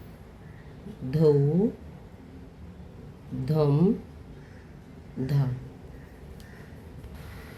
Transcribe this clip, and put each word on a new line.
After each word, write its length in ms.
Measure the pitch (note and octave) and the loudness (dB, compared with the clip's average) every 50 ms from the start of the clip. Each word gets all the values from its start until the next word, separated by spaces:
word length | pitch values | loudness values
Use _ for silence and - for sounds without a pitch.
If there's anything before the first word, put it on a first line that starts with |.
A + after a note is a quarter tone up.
| - - - - - - - - - - - - - - - - - - - - - | -16 -16 -16 -18 -18 -18 -18 -18 -18 -18 -18 -16 -18 -16 -16 -14 -14 -14 -10 -8 -4
धौ, 300 | B2+ C3+ D#3 D#3+ D3+ C#3+ C#3+ C#3 C#3+ D#3 F3 G3+ B3+ - - - - - - - - - - - - - - - - - - - - - - - - - - - - - - - - B2+ | 0 2 6 8 8 8 8 6 6 6 6 4 4 2 -2 -10 -16 -16 -16 -16 -18 -18 -18 -18 -18 -16 -16 -16 -18 -16 -16 -16 -16 -16 -16 -16 -16 -16 -16 -16 -16 -16 -16 -12 -8 -6
धम, 600 | B2+ C3 B2+ D3+ D#3 D3+ D3 C#3+ D3+ E3+ G3 A#3 - - - - - - - - - - - - - - - - - - - - - - - - - | -4 0 2 4 6 6 6 8 8 8 6 6 4 -2 -8 -16 -16 -16 -16 -16 -16 -16 -16 -18 -18 -18 -18 -18 -18 -18 -18 -18 -18 -16 -12 -6 -4
धा. 340 | C3 C3 C#3+ C#3+ C#3 B2+ B2 - - - - - - - - - - - - - - - - - - - - - - - - - - - - - - - - - - - - - - - - | 0 2 4 4 4 2 0 -4 -6 -10 -14 -14 -16 -16 -16 -16 -16 -18 -18 -16 -16 -16 -16 -16 -16 -16 -16 -18 -16 -16 -16 -16 -16 -16 -14 -14 -14 -14 -14 -14 -14 -14 -14 -14 -14 -14 -14